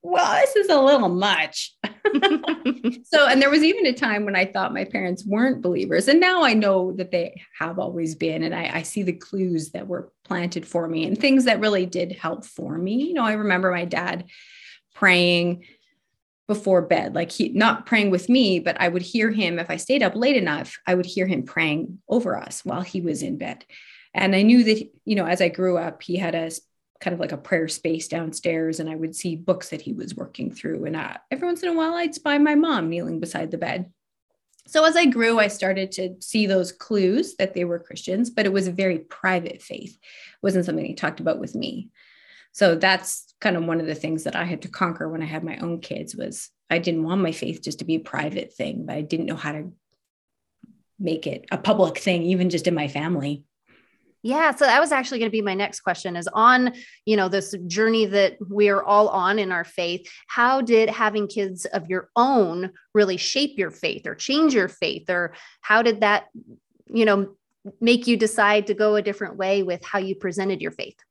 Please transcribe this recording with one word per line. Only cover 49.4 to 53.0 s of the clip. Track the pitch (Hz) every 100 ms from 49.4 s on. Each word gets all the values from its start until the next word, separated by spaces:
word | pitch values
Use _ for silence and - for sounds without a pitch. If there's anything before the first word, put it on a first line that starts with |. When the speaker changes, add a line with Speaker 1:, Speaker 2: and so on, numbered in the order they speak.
| 151
Speaker 1:
to | 151 175 - _ _ _ _ _ _ _ _ - _ _ _
make | 180 160 160
it | - -
a | -
public | - - 175 -
thing, | 185 175
even | 165 185 180
just | 165 180
in |
my | 165 147
family. | 143